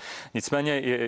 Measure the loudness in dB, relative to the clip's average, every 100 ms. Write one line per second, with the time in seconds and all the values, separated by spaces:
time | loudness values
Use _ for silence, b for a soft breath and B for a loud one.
0 | B B B -4 0 2 2 2 2 2